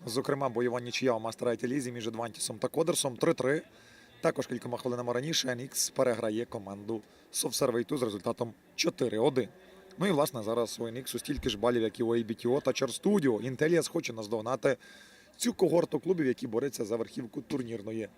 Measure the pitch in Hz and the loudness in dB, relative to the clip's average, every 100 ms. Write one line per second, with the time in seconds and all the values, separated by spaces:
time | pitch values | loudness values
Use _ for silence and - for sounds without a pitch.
0 | - 113 131 143 139 117 123 120 120 - | -4 -4 -2 -2 0 0 0 -2 -4 -2
1 | 127 113 110 110 123 113 123 139 123 120 | 0 0 -2 -2 -2 0 -2 -2 -4 -6
2 | 113 113 117 107 - 117 127 - 165 175 | -6 -6 -8 -6 -6 -4 -4 0 0 2
3 | 139 117 147 165 127 151 - - - - | -2 0 2 2 2 0 -2 -20 -20 -20
4 | - - 165 - 127 123 127 120 127 120 | -20 -2 0 0 -4 -4 -6 -6 -4 -4
5 | 120 120 143 160 131 120 131 - - - | -2 -2 0 -2 0 -4 -6 -4 -4 2
6 | 131 113 113 110 120 117 98 101 101 113 | 2 2 0 -2 -4 -8 -8 -10 -4 -6
7 | - - - - 151 117 135 117 117 151 | -6 -20 -10 -4 -2 2 2 2 0 0
8 | 120 101 120 113 117 107 - - - - | 0 0 -4 -2 -4 -6 -20 -2 -2 2
9 | 123 107 131 131 107 - - - - - | 0 4 4 4 -2 -6 -20 -20 -20 -2
10 | 185 156 147 120 104 117 117 - 117 117 | 2 4 2 0 -2 0 0 -2 -6 -6
11 | 127 120 - 135 131 110 113 123 110 - | -6 -6 -4 -2 -2 2 2 4 2 2
12 | 113 120 110 113 120 131 139 123 131 113 | 2 2 0 -2 2 2 2 0 0 0
13 | 185 208 139 107 117 127 156 170 143 170 | 4 4 4 2 -2 0 4 4 2 -4
14 | 143 113 104 110 110 127 143 131 - - | -4 -8 -4 -2 -2 2 2 2 -2 -20
15 | - - - - 240 - 180 165 160 151 | -20 -20 -20 -4 -2 2 4 4 2 0
16 | 165 185 135 120 127 110 139 - 110 113 | 0 2 2 2 0 -2 -2 -4 -2 -2
17 | 113 - 120 - - 143 120 113 104 113 | -2 -6 -8 -10 -6 -6 -4 -8 -6 -6
18 | 104 | -6